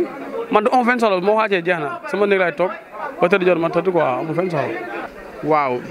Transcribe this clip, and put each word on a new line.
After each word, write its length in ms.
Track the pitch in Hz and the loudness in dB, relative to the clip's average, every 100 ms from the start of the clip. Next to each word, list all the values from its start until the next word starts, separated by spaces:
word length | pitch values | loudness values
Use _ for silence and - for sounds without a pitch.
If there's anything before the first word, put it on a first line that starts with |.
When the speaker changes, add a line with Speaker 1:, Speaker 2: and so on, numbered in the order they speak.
| 349 - - - - | -4 -6 -10 -8 2
Speaker 1:
man 120 | - | 2
du 60 | 214 | 4
am 140 | 262 233 | 4 2
fenn 140 | 247 | 2
solo, 220 | 220 185 | 2 2
moo 140 | 196 220 | 2 2
wàccee 260 | 220 190 | 2 0
jeex 180 | 165 170 | 0 -2
na, 220 | 147 - - | -2 -6 -4
sama 180 | 190 202 | 0 2
néeg 140 | 196 | 4
laay 140 | 175 - | 2 0
toog 160 | 185 - - - - - | -2 -4 -14 -12 -10 0
ba 60 | 175 | 2
tëdd 160 | 196 180 | 4 4
jot 120 | 170 | 2
ma 100 | 165 | 2
tëdd 220 | 170 180 | 0 2
quoi, 100 | 170 | 2
amul 300 | 139 127 160 151 | 2 0 -2 -2
fenn 140 | 185 | -2
solo. 240 | 156 123 113 - - - - - - | -2 -2 -6 -8 -10 -12 -14 -16 -6
Speaker 2:
Waaw, 360 | 147 151 135 123 - | 0 2 2 -2 -6